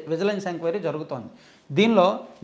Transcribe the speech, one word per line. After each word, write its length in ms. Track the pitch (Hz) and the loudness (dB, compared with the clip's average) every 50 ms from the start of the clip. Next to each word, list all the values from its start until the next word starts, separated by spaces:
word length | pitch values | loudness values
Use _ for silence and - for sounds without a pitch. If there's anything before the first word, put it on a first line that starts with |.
| - 147 | -2 -2
విజిలెన్స్ 340 | 160 160 190 208 208 190 196 185 | -2 0 0 0 -2 -2 -4 -6
ఎంక్వైరీ 280 | 175 160 160 165 165 208 175 156 | -6 -4 -4 -4 -2 -2 -4 -4
జరుగుతోంది. 420 | 143 151 156 - 147 123 104 - - - - - - _ _ - 139 156 | -4 -6 -8 -8 -10 -10 -10 -12 -18 -20 -20 -20 -20 _ _ -4 2 2
దీనిలో 300 | 214 226 226 196 175 190 220 233 - - - - | 4 6 6 6 6 4 4 -2 -6 -14 -12 -6